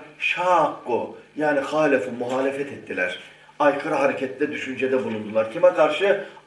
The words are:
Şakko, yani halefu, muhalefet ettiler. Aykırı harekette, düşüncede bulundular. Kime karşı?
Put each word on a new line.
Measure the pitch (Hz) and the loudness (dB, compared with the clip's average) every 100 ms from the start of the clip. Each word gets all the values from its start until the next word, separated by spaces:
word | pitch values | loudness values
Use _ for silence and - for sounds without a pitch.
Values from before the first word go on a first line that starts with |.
| - - | -10 -6
Şakko, | - - 180 175 151 - - 104 110 - - - | -4 -2 2 4 2 -2 -4 -4 -4 -12 -14 -2
yani | 151 143 | 0 0
halefu, | 135 156 156 127 127 | 0 0 2 2 0
muhalefet | 117 123 131 135 139 143 | -6 -4 -2 -2 -2 -8
ettiler. | - - 95 90 - - - - - | -10 -8 -4 -4 -6 -16 -20 -20 0
Aykırı | 147 - 156 | 2 2 -2
harekette, | 147 139 127 131 - 147 | 2 2 0 -4 -2 -2
düşüncede | 147 135 123 131 127 | -2 -8 -4 0 0
bulundular. | 113 107 101 117 - | 0 -4 -2 -2 -2
Kime | 175 180 | 4 4
karşı? | 170 151 160 196 - - - | 6 2 4 2 2 -2 -10